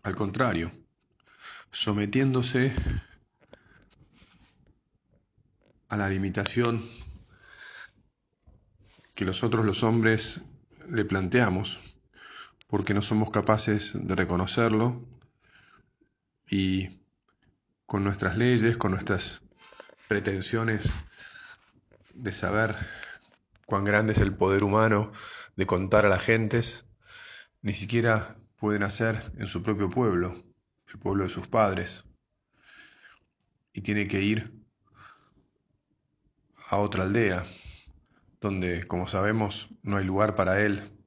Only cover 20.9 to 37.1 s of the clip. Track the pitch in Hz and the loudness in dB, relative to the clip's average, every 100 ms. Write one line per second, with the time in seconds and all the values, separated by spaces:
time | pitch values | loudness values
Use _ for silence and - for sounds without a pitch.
20.9 | - - - - - - - _ _ _ | -4 -10 -20 -20 -20 -20 -20 _ _ _
21.9 | _ _ - 117 92 92 104 110 107 - | _ _ -10 -8 -4 0 2 0 -2 -10
22.9 | - - - _ _ _ _ - 101 101 | -12 -16 -18 _ _ _ _ -4 -2 2
23.9 | 104 110 104 98 95 95 98 101 107 110 | 2 4 2 2 2 2 4 4 4 4
24.9 | 104 107 - - - - - 92 92 95 | 4 0 -8 -16 -16 -14 -4 0 0 4
25.9 | 107 101 92 - 113 110 117 117 - - | 4 6 4 2 2 2 0 -2 -10 -18
26.9 | _ _ - - - - _ 104 98 98 | _ _ -20 -20 -20 -20 _ -6 -4 -2
27.9 | 117 117 110 107 - _ _ 107 104 98 | 0 2 2 -2 -14 _ _ 0 0 0
28.9 | - 113 107 - - 101 87 101 101 98 | 0 -2 -2 -8 -10 -8 -4 -2 0 0
29.9 | 120 117 90 90 - - _ _ _ _ | 2 2 2 -2 -6 -18 _ _ _ _
30.9 | - 98 98 92 - - 113 104 92 92 | -8 -2 0 -2 -6 -2 2 2 2 -6
31.9 | - - _ _ _ _ _ _ - - | -12 -20 _ _ _ _ _ _ -20 -20
32.9 | _ - _ _ _ _ _ _ - 101 | _ -20 _ _ _ _ _ _ -10 -2
33.9 | 104 98 98 101 110 - - - _ _ | -2 0 0 2 0 -4 -18 -20 _ _
34.9 | _ - - _ _ _ _ _ _ _ | _ -20 -20 _ _ _ _ _ _ _
35.9 | _ _ _ _ _ _ _ - 98 104 | _ _ _ _ _ _ _ -4 -2 0
36.9 | 95 95 | 0 0